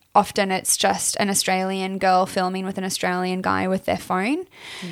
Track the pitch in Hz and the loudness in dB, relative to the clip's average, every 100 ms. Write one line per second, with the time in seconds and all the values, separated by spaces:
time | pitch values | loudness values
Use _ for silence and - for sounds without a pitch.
0 | _ 208 196 - 190 185 - - 196 185 | _ 2 2 2 0 0 0 2 2 0
1 | - - 202 196 - 185 190 190 190 190 | -2 0 0 0 0 0 0 -2 -4 0
2 | 190 185 190 196 185 190 190 196 190 - | 4 4 4 0 -2 -2 -4 -4 -4 -2
3 | 185 180 185 185 185 190 185 190 - 180 | -2 0 -2 -2 0 0 0 0 0 -4
4 | - 185 208 320 359 - - - 180 | -2 -2 0 -2 -4 -14 -16 -12 -10